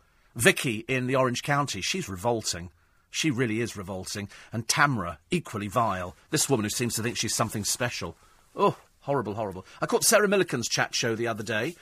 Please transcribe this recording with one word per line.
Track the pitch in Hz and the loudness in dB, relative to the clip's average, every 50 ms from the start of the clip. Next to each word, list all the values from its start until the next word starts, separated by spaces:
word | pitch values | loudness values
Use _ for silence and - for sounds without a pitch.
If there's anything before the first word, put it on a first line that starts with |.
| _ _ _ _ _ _ - | _ _ _ _ _ _ -2
Vicky | 117 110 190 185 - - 135 107 107 - | 4 4 4 4 4 2 0 -2 -2 -2
in | - 131 127 127 | -2 -2 -2 0
the | 127 135 | 2 2
Orange | 131 131 123 123 - - | 4 4 2 0 -2 0
County, | 151 143 143 143 135 - 95 | 0 0 0 0 -2 -2 -4
she's | 87 - - 190 165 - | -2 -2 -2 -2 -4 -6
revolting. | 98 87 92 120 120 110 - - - 87 87 85 _ _ _ _ _ _ _ _ | -6 -2 0 0 0 0 -2 -4 -6 -6 -8 -12 _ _ _ _ _ _ _ _
She | - - - 160 | -4 0 0 0
really | 120 117 135 110 107 113 | 2 2 0 0 0 0
is | 117 98 - | -2 -2 -4
revolting. | 101 92 95 98 92 95 - - 104 101 - - - - - | -8 -8 -6 -6 -8 -6 -6 -6 -8 -8 -8 -12 -18 -14 -8
And | - 113 - | -6 -6 -2
Tamra, | - - - 147 147 131 107 87 87 87 - _ - | 0 2 4 4 4 4 0 -2 -4 -6 -8 _ -2
equally | 180 170 - - - 104 104 | -2 -2 -2 -4 -6 -6 -4
vile. | 101 92 123 117 107 95 92 90 90 - _ _ - | 0 2 2 2 2 0 -2 -4 -8 -10 _ _ -2
This | 151 - - - | 0 0 4 4
woman | 135 110 104 | 4 2 2
who | 104 | 0
seems | - - 120 117 - | 0 -2 -2 -2 -2
to | 113 104 | -2 -2
think | 123 101 | -2 -2
she's | - - 110 - | -2 -2 -2 0
something | - 117 104 - 110 98 | 0 0 0 -2 -4 -2
special. | - - - 123 120 - - 95 85 - _ _ _ _ _ _ _ - | -2 -2 -2 -2 -4 -4 -6 -8 -8 -10 _ _ _ _ _ _ _ -2
Oh, | - 202 190 - - - _ _ _ | 2 2 2 2 0 -14 _ _ _
horrible, | - 139 143 131 104 107 98 | -4 -2 -2 0 0 -2 -4
horrible. | 113 110 98 87 92 - - - - | -4 -4 -6 -6 -10 -14 -14 -8 -6
I | 160 | -2
caught | - 240 208 147 | 0 0 2 4
Sarah | - 226 202 208 | 6 6 6 6
Millican's | 190 208 196 180 - 156 123 110 | 6 4 2 2 2 0 -4 -2
chat | - - - 120 - - | -2 0 0 0 0 0
show | - - 117 113 | -2 0 0 0
the | 107 117 | 0 -2
other | 117 113 104 107 | -4 -4 -4 -4
day. | 110 110 107 120 165 175 - | -4 -2 -2 -2 -4 -6 -10